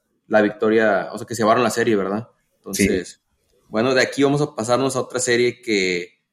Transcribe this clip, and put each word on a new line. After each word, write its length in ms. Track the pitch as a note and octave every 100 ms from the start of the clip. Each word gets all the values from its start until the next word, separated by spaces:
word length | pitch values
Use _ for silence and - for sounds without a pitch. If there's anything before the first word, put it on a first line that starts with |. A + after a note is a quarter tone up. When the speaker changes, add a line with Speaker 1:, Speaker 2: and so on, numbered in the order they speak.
| _ _ -
Speaker 1:
la 140 | G#2+
victoria, 680 | G#2 - A2 A2 A2 F#2+ E2
o 60 | G#2+
sea, 80 | A#2
que 80 |
se 80 | A#2
llevaron 200 | A2 A#2
la 60 | A#2
serie, 260 | A#2 A#2 G#2
¿verdad? 320 | F#2 G#2 A#2 _ _ _
Entonces, 500 | G2+ G2 G2+ F#2 F2
Speaker 2:
Sí. 80 | - _ _ _ _ _
Speaker 1:
bueno, 260 | G#2+ B2
de 80 | C3
aquí 200 | A#2 -
vamos 180 | C#3 C#3+
a 140 | D3
pasarnos 400 | - A2 B2 C3+ B2+
a 40 |
otra 180 | B2+ B2
serie 400 | B2 A#2+ A#2+ A#2
que 600 | - G2+ F#2 F2 F2+ _ _